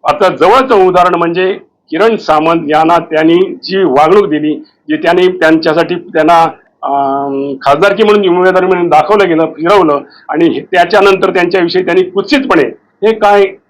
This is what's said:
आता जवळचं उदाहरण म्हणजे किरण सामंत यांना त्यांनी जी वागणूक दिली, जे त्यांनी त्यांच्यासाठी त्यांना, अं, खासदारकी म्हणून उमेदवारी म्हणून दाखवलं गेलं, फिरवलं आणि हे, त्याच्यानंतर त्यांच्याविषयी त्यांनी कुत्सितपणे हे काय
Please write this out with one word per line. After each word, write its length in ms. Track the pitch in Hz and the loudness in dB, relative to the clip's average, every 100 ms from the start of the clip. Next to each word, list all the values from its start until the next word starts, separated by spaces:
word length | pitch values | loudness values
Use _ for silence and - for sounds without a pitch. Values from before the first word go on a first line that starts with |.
| 170 | -2
आता 200 | - 190 | 0 -2
जवळचं 580 | - 175 247 269 208 185 | 2 2 2 2 2 2
उदाहरण 280 | 180 180 | 2 0
म्हणजे 380 | 175 170 170 185 - _ _ _ | 0 -2 -2 -4 -6 _ _ _
किरण 260 | 160 226 220 | -2 0 0
सामंत 440 | - 151 160 170 147 | 0 0 0 -2 0
यांना 300 | 151 165 170 | 0 2 0
त्यांनी 600 | - 156 160 170 190 - | 0 -2 2 2 0 -6
जी 140 | 151 190 | -6 -2
वागणूक 500 | 175 131 156 202 196 | 0 2 4 2 2
दिली, 280 | 151 151 147 - _ - | -2 -4 -6 -10 _ -8
जे 80 | 151 | -4
त्यांनी 300 | 165 175 185 | 0 2 0
त्यांच्यासाठी 680 | 185 160 160 160 156 165 | 2 0 2 0 -2 -2
त्यांना, 480 | 175 - 160 156 170 165 - _ _ | -6 -6 -2 2 2 2 -4 _ _
अं, 720 | 139 139 139 139 139 139 139 135 | -6 -2 -2 -4 -6 -6 -8 -4
खासदारकी 400 | - 147 196 190 | -2 0 0 2
म्हणून 360 | 208 208 190 175 | 2 2 2 2
उमेदवारी 280 | 185 185 185 | 2 0 0
म्हणून 220 | 180 170 | -2 2
दाखवलं 400 | 151 151 208 185 | 0 2 0 2
गेलं, 180 | 160 160 | 0 -2
फिरवलं 540 | 151 165 202 160 143 - - - | -4 0 2 2 -2 -6 -20 -10
आणि 160 | 151 | -2
हे, 160 | 165 135 | -2 -2
त्याच्यानंतर 760 | - 185 175 214 196 190 185 | -4 -2 2 2 2 2 0
त्यांच्याविषयी 500 | 180 175 185 170 180 | 0 -2 -2 -2 -2
त्यांनी 180 | 180 175 | 0 -2
कुत्सितपणे 680 | 180 196 190 285 262 170 120 - _ _ 208 | 0 -6 -2 -4 0 0 0 -6 _ _ -2
हे 80 | |
काय 280 | 220 208 202 196 - | 0 2 2 0 -4